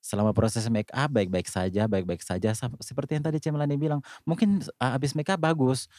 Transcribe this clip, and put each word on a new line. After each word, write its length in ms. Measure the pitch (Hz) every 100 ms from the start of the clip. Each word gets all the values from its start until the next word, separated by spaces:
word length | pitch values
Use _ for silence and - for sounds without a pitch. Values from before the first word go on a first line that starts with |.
Selama 280 | - 101 107 104
proses 280 | 113 117 113
make 180 | 110 107 -
up 140 | 143
baik-baik 340 | 127 95 92 90
saja, 360 | - 92 92 110
baik-baik 300 | 98 90 87 -
saja, 280 | 90 107 110
sam-, 200 | 123 -
seperti 340 | - - - 151
yang 60 | 151
tadi 120 | 151
Cimelani 320 | 156 151 147 143
bilang, 220 | 151 147 - - -
mungkin, 340 | 170 214 196
eee, 280 | - - 127 127
habis 180 | 139 151
make 120 | 147
up 60 | 190
bagus, 440 | 156 160 127 131 -